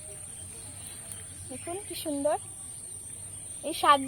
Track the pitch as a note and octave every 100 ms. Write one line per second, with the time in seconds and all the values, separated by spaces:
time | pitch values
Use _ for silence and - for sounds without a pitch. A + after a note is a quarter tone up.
0 | - - - - - - - - - -
1 | - - - - - B3+ - F#4 G#4 E4+
2 | E4 C#4+ D4 F4 - - - - - -
3 | - - - - - - C#4 E4 E4 C#4+